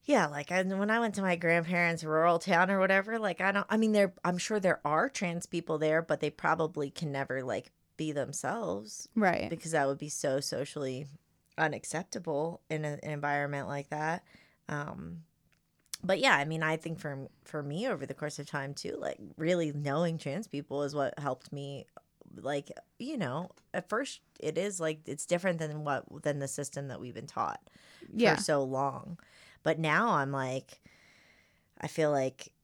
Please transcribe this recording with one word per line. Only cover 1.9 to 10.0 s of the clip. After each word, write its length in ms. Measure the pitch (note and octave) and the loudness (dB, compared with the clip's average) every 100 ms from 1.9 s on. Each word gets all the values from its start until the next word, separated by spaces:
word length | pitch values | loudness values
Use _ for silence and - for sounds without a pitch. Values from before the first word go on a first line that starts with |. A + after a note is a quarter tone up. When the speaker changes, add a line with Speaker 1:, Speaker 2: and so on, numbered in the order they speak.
| E3 | 0
Speaker 1:
rural 380 | D#3+ D#3 E3+ E3 | 0 4 6 4
town 280 | F#3 E3+ F#3 | 4 4 6
or 80 | G3 | 4
whatever, 400 | F#3+ G3 G3 A3+ | 4 4 2 -2
like, 200 | G#3 F3 | -2 0
I 120 | F#3+ | 0
don't, 140 | G3 - | 0 0
I 60 | A3 | 2
mean, 160 | A3 | 4
there, 200 | G#3+ G3 - | 6 4 2
I'm 120 | F3+ F3+ | -2 -2
sure 200 | - G#3+ | 0 2
there 220 | F#3 D3+ | 4 2
are 240 | D3 D#3 B3+ | 2 2 2
trans 380 | - F3 E3+ - | 0 -4 -4 -4
people 320 | E3+ - D#3 | -6 -2 0
there, 240 | D#3 D#3+ | 4 2
but 160 | E3 D3+ | 2 0
they 100 | D3 | 0
probably 600 | - D#3 E3 D#3+ D#3+ C#3+ | 0 0 2 0 -2 -6
can 220 | - D#3 | -4 -4
never, 320 | C#3 C3+ C3 | -4 -4 -4
like, 260 | B2+ G2 - _ _ - | -2 -4 -4 _ _ -6
be 140 | D#3 | -4
themselves. 960 | D3 C3 C#3+ - A3 G3 G2 G#2+ - - | -2 -2 -4 -4 -4 -4 -4 -8 -14 -4
Speaker 2:
Right. 340 | A3+ G3 E3+ - | 2 4 4 -2
Speaker 1:
Because 220 | E3 D#3+ | -6 0
that 160 | D#3+ C#3 | 2 2
would 120 | |
be 100 | C#3 | 0